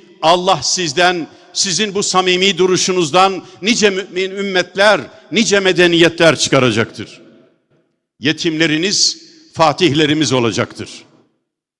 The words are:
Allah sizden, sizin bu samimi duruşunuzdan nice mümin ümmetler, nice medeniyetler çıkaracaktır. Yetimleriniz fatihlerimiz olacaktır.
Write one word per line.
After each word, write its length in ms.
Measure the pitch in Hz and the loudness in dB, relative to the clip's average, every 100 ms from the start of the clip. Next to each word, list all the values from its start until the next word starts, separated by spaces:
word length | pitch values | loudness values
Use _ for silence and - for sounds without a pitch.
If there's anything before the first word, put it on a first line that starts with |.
| - - | -20 -2
Allah 380 | 160 180 185 160 | 0 2 2 -2
sizden, 680 | - 185 165 143 180 175 143 - - | -2 -4 -4 0 0 0 -8 -16 -12
sizin 420 | - 196 165 214 190 | -6 -4 -4 -4 -4
bu 80 | |
samimi 540 | 196 190 185 180 196 165 | -2 0 0 0 0 0
duruşunuzdan 880 | 185 175 - 185 156 175 196 185 - - | 0 0 0 -2 0 2 2 0 -12 -8
nice 280 | 196 226 208 | -4 0 0
mümin 420 | 185 202 180 190 | 0 -6 -6 -6
ümmetler, 720 | 196 196 185 180 185 208 185 117 - - | -6 -4 -2 -2 0 2 2 -2 -16 -4
nice 280 | 175 175 202 | -2 0 2
medeniyetler 760 | 185 175 180 170 165 165 165 139 | 2 2 4 4 2 4 2 2
çıkaracaktır. 840 | - 135 127 110 104 - 95 - - _ _ _ _ _ _ _ _ - | 0 2 2 0 -4 -6 -16 -18 -20 _ _ _ _ _ _ _ _ -6
Yetimleriniz 1000 | 127 156 170 156 160 156 190 - - - - - _ | -4 -2 -2 0 0 0 -2 -2 -2 -4 -18 -20 _
fatihlerimiz 800 | - 156 143 175 143 147 151 131 | 0 2 2 0 2 0 0 0
olacaktır. 560 | 131 117 92 107 - 95 - - _ _ _ _ _ _ | 0 0 -2 -6 -8 -16 -16 -20 _ _ _ _ _ _